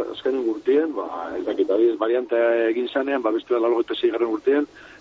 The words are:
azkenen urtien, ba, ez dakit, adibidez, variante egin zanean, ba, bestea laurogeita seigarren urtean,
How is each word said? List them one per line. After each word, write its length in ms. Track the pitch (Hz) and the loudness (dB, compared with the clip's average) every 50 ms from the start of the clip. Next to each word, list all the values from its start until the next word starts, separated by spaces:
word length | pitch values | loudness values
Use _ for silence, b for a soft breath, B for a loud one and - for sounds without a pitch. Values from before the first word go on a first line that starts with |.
| - - | -4 -4
azkenen 360 | - - - 131 131 131 120 113 | -6 -4 -4 -2 -2 0 0 -2
urtien, 440 | 107 104 107 123 135 147 160 160 135 | -2 -2 0 2 2 2 2 0 -4
ba, 120 | 101 90 82 82 85 85 82 85 | -6 -6 -6 -8 -8 -8 -8 -8
ez 60 | 90 90 | -6 -6
dakit, 240 | 110 98 98 98 - | -4 0 0 0 2
adibidez, 280 | 95 107 117 117 113 101 | 4 4 4 4 2 2
variante 400 | 110 113 120 127 127 117 117 117 117 117 117 117 113 113 | 0 0 0 -2 -2 0 0 2 2 4 2 2 2 0
egin 180 | 113 123 123 120 | 0 -2 -2 -2
zanean, 320 | - 139 135 139 139 131 | -2 -2 -2 0 -2 -2
ba, 100 | 117 110 | 0 0
bestea 280 | 110 113 - - 127 117 | -2 -2 -2 -2 0 0
laurogeita 360 | 113 120 120 113 113 - 113 | 2 2 2 0 0 -2 -4
seigarren 380 | - - 117 110 113 120 113 110 | 0 0 0 2 0 -2 -2 -2
urtean, 340 | 107 - 135 139 147 147 - B B B B B B | -2 0 2 2 2 0 -4 B B B B B B